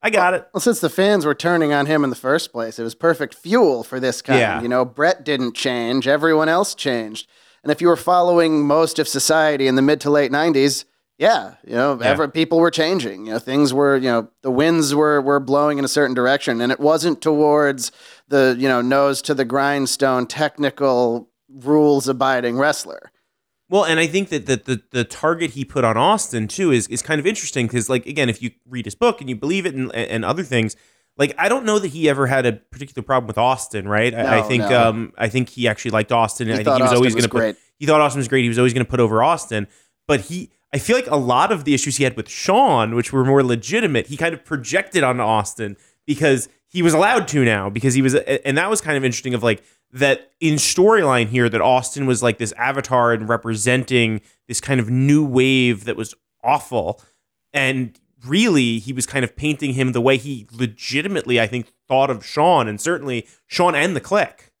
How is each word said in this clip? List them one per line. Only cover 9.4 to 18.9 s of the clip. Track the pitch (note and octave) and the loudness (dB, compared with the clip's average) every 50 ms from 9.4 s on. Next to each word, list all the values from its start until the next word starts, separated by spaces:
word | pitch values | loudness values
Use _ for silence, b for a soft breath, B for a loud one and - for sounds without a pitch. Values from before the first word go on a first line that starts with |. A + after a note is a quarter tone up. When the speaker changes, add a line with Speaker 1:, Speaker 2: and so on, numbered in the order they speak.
| D#3 D#3 D3+ C3+ C3+ C3+ | 2 2 2 2 0 2
Speaker 2:
in | B2+ | 2
the | C3 C3+ | 4 4
mid | C#3 D3+ C#3 | 4 2 2
to | - D3 | 2 0
late | D3 D3 C#3+ B2 | 2 2 2 2
nineties, | C3 C#3+ D#3 E3+ D#3 C3+ C3 C#3+ C3+ - - _ _ _ _ _ _ _ | 0 0 0 2 2 2 2 2 0 -2 -10 _ _ _ _ _ _ _
yeah, | C#3 G3+ A3+ E3 G#2+ F#2+ F#2+ _ _ - | 2 2 2 2 -2 -8 -16 _ _ -6
you | - | -2
know, | A#2+ B2+ C#3+ C#3 B2 | 0 0 0 0 0
Speaker 1:
Yeah. | A#2 B2 | 0 0
Speaker 2:
ever, | C#3+ D3+ D#3 C#3+ | 0 0 0 -2
people | - D#3+ D#3+ D#3+ E3+ E3 | 0 -2 -2 2 2 2
were | E3 F3 | 2 2
changing. | E3 - D#3+ D#3 F#3+ F#3+ B2 A2 G2 F#2 G#2 A2 | 2 0 -2 0 0 -2 -4 -6 -10 -10 -12 -6
You | A2 | -6
know, | A#2 | -6
things | - - C3 C#3+ D3 C#3 B2 | -6 -2 0 2 2 2 2
were, | C3+ C#3+ C#3 C#3 C3+ | 2 2 2 2 2
you | B2+ C3 | 2 2
know, | A#2+ A#2 A2 - _ _ _ | 0 0 -2 -4 _ _ _
the | C3+ | -4
winds | B2+ B2 D3 E3 E3+ E3 D#3 C#3 C#3 | 0 0 2 2 2 2 0 0 2
were, | D3 D3+ D3+ D3 D3 | 2 2 2 2 2
were | C3+ C3+ C#3+ C#3+ | 2 2 0 0
blowing | C3+ B2 C3+ C#3+ D3 D3+ D3 C#3 | 2 0 0 2 2 2 0 0
in | C#3 | -2
a | C3 | -2
certain | - D3+ C#3+ C3 B2+ | 0 0 0 0 0
direction. | B2 B2 B2+ C3+ C#3+ - - B2 A#2 | 0 0 2 0 0 0 -2 -2 -2
And | A#2+ B2 | 0 -2
it | C3 - | -2 0
wasn't | C#3+ D3 D#3 D#3+ D3+ F3 D#3 - | 2 2 2 2 0 -2 -4 -2
towards | - D#3+ D#3 D3 D3+ D3+ D3 D3 D3 C#3+ C#3 C3 A#2+ - B B B B B B B B | -2 -2 2 2 4 4 4 4 2 0 0 -2 -8 -10 B B B B B B B B
the, | C#3 C#3 C3+ C3 B2+ A#2+ | 2 4 4 4 2 2
you | C3 C3+ | 0 0
know, | C3 B2 | 2 2
nose | A#2+ B2+ | 2 2